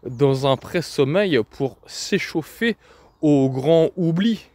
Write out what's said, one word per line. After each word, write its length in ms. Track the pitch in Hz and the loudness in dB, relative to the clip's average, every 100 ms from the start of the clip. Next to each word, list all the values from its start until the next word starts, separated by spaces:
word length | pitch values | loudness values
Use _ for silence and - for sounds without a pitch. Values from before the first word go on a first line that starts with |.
dans 440 | - 123 139 135 135 | -12 0 0 2 0
un 100 | 131 | -2
pré-sommeil 800 | - 180 - - 139 165 208 139 107 | -2 -6 -6 -2 0 2 0 0 -2
pour 280 | - 139 104 - | -6 -8 -8 -20
s'échauffer 920 | - - 202 - 170 - - 233 214 _ - _ _ | -14 -4 -4 -2 -8 -8 -4 -4 -4 _ -20 _ _
au 280 | 156 147 135 | 2 4 2
grand 420 | 131 135 165 160 - | 0 2 2 2 0
oubli 480 | 170 165 208 214 - | -2 0 0 -2 -8